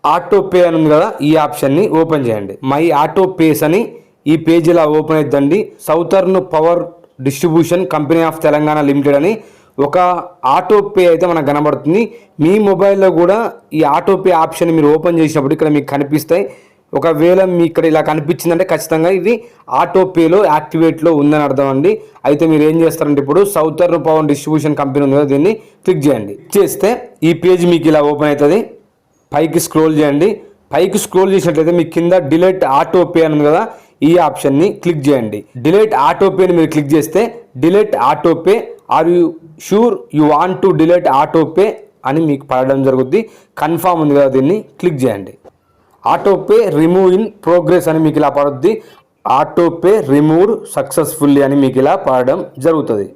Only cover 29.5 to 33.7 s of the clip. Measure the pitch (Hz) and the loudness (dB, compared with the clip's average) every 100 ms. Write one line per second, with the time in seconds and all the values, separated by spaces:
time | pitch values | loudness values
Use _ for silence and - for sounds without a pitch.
29.5 | 165 - 156 160 151 151 143 196 208 - | -2 -2 0 0 2 0 2 0 -2 -12
30.5 | _ _ 143 185 208 - 180 196 190 170 | _ _ -2 -2 -2 -2 0 2 0 0
31.5 | 156 160 175 160 - 170 185 139 165 185 | 0 0 0 -2 -2 0 0 2 2 2
32.5 | 185 147 139 165 185 170 170 160 151 147 | 0 0 0 0 0 0 0 0 2 2
33.5 | 165 220 | 0 -2